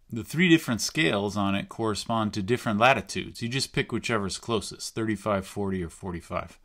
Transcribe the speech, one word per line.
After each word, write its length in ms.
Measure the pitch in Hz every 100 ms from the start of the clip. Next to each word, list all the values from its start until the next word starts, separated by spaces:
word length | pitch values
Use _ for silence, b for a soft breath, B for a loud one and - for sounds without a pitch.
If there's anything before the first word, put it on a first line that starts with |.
| b
The 120 | 113
three 260 | 104 147 185
different 320 | 160 - 110
scales 560 | - - 160 107 101 101
on 160 | 98
it 160 | 98 -
correspond 640 | - 110 101 - 113 107
to 80 | 107
different 380 | 95 123 120 104
latitudes. 640 | 123 123 - 95 - -
You 60 | 117
just 220 | 131 -
pick 200 | - -
whichever's 480 | 113 - 113 95 -
closest, 560 | - 110 - - - -
thirty-five, 500 | 110 104 110 98 92
forty, 380 | 104 101 95
or 60 | 85
forty-five. 680 | - 95 85 - 90 - -